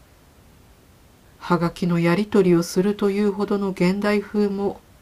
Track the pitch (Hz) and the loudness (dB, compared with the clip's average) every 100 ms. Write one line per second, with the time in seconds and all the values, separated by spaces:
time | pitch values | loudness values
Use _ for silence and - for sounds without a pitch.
0 | - _ _ _ - - - - _ _ | -20 _ _ _ -20 -20 -20 -20 _ _
1 | - _ - - - 175 170 - 180 170 | -20 _ -20 -14 -4 -2 -2 -4 -2 0
2 | 170 175 208 208 180 170 170 185 196 202 | 2 0 2 2 4 4 2 0 0 0
3 | 202 196 208 190 202 202 196 185 180 196 | 0 0 0 -2 -2 -2 -2 0 0 0
4 | 208 208 202 208 208 196 202 - - - | 0 -2 -2 0 0 0 -4 -6 -14 -14